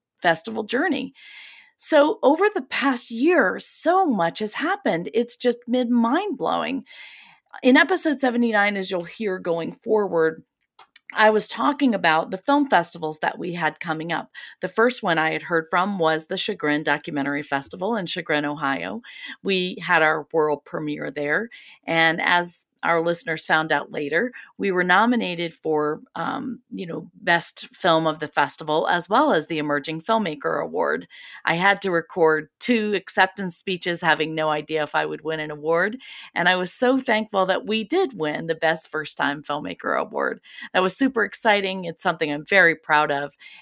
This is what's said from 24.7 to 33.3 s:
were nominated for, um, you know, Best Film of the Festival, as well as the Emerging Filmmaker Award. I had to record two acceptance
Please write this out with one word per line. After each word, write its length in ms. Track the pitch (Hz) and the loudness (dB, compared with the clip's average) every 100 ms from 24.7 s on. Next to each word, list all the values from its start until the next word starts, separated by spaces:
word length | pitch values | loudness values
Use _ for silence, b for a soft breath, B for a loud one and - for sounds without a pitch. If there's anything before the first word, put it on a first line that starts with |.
were 140 | 180 180 | 0 4
nominated 680 | 180 233 240 185 170 170 | 4 4 2 -2 -4 -6
for, 460 | - 160 151 151 156 - - | -6 -2 0 0 -4 -8 -8
um, 460 | 165 - - - - | -6 -4 -6 -10 -12
you 160 | 190 175 | -10 -8
know, 260 | 160 - | -10 -12
Best 540 | 180 180 170 - - - - | -8 0 0 0 -8 -12 -4
Film 320 | 185 160 160 | 2 2 2
of 120 | 156 | -2
the 80 | 147 | -4
Festival, 580 | - 143 - 156 156 - | 0 -2 -2 -2 0 0
as 220 | 175 165 | -2 0
well 240 | 226 302 | 2 4
as 140 | 180 151 | 2 0
the 100 | 160 | -4
Emerging 420 | 147 143 139 160 | -2 -2 -4 -8
Filmmaker 640 | - 226 185 151 160 151 | -2 -2 -2 -6 -4 -4
Award. 420 | 160 170 147 160 - B B B | -4 -2 -2 -2 -6 B B B
I 120 | - 170 | -2 2
had 260 | 196 196 | 2 2
to 100 | 196 | 0
record 560 | 170 - 185 160 156 156 - | -2 -2 2 2 2 -2 -4
two 360 | - 233 208 | 0 2 2
acceptance 640 | 196 - - 185 | -2 -2 2 2